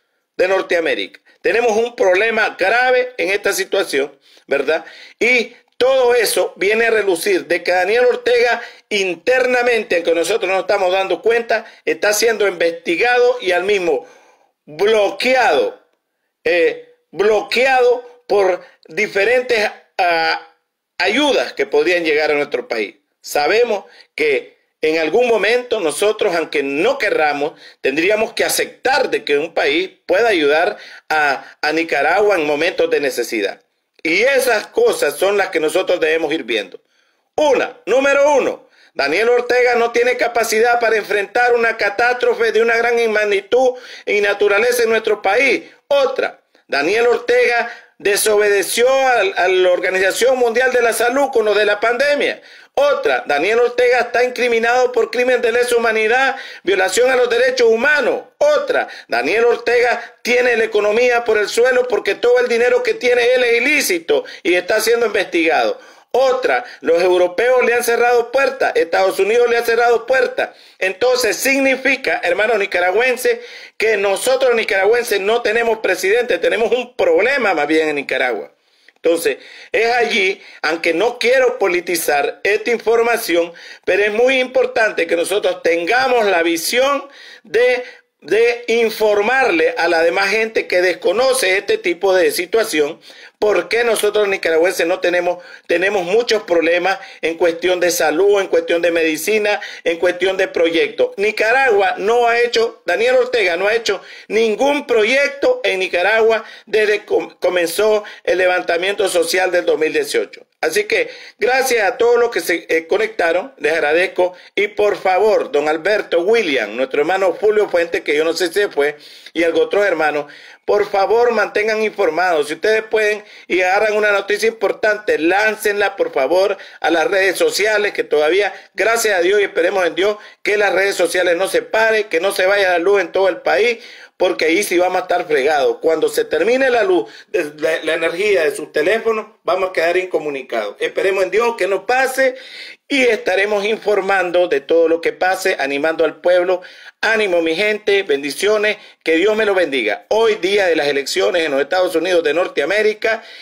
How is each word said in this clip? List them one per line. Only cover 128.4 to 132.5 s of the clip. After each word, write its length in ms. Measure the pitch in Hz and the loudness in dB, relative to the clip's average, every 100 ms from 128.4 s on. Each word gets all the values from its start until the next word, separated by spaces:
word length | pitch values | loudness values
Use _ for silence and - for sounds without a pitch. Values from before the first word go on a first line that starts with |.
| 196 - - | -2 -6 -18
gracias 440 | - 202 233 220 190 | -4 0 0 0 0
a 40 | |
Dios 180 | 175 208 | 2 2
y 40 | |
esperemos 420 | 196 - 170 202 175 | 0 0 0 0 -2
en 80 | |
Dios, 240 | 156 196 208 - - | 0 -2 -2 -10 -10
que 160 | - 208 | -4 0
las 160 | 202 | 0
redes 220 | 180 196 190 | 2 0 0
sociales 420 | 170 180 180 170 | 0 0 0 0
no 100 | 190 | 0
se 140 | 240 | -2
paren, 440 | - 220 220 220 208 | -2 0 2 0 0
que 140 | 165 | -2
no 120 | 190 | -2
se 160 | 196 | 0
vaya 240 | 185 | 2